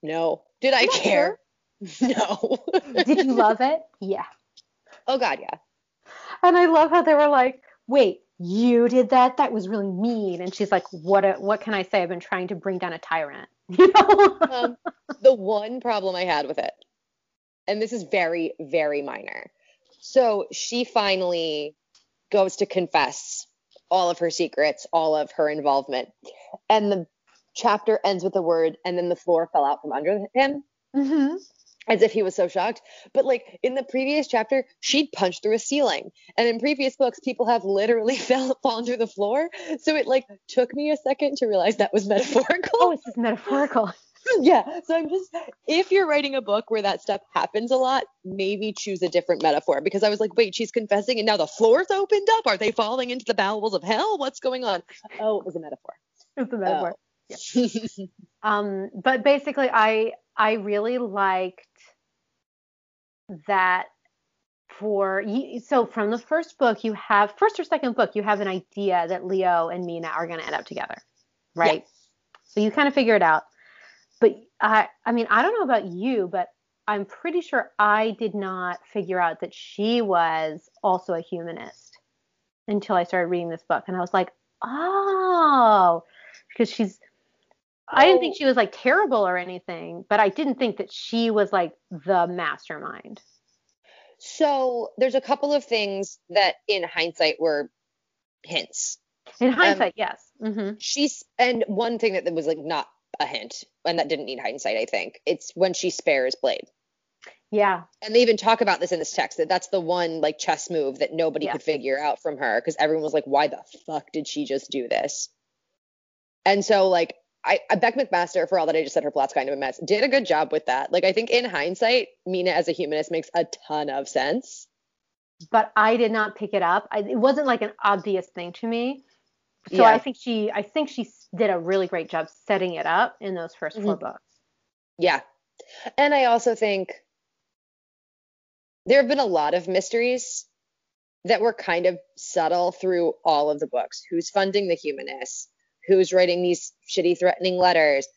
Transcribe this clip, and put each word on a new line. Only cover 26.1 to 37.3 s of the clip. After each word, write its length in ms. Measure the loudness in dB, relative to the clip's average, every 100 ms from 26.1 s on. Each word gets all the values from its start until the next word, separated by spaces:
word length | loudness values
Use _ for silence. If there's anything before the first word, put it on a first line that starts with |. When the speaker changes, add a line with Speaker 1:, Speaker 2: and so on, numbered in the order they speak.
| _ -20 -20 -20 -20 _
Speaker 1:
And 220 | 0 2
the 160 | -2 -4 _ _ _ _ -4
chapter 440 | 0 0 0 0 0
ends 180 | -2
with 100 | -2
the 80 | -2
word, 360 | 0 2 0 -2 -6
"And 120 | -4
then 120 | -2
the 60 | -4
floor 340 | 0 0 2
fell 140 | 0 0
out 160 | -2
from 100 | -4
under 340 | -4 -2 -2 -2
him." 300 | 0 0 -2 -12 _ _ -2
Speaker 2:
Mm-hmm. 400 | 0 2 0 -2 -12 _ _ _ -8
Speaker 1:
As 120 | 2
if 100 | 2
he 100 | 2
was 140 | -2 -2
so 140 | -2
shocked. 320 | 0 -4 -6 _ -20 -6
But, 100 | -2
like, 360 | 0 -2 -4 -6
in 100 | -4
the 100 | -4
previous 440 | -4 -4 -2 -2 -2
chapter, 380 | -4 0 -2 -4 _
she'd 280 | -2 0 -2
punched 280 | -2 -2 -2
through 140 | -2 -2
a 40 |
ceiling. 520 | -2 0 0 -2 -8 _ _ -2
And 80 | 0
in 140 | 0
previous 380 | -2 0 -4 0
books, 240 | -2 -2
people 240 | -8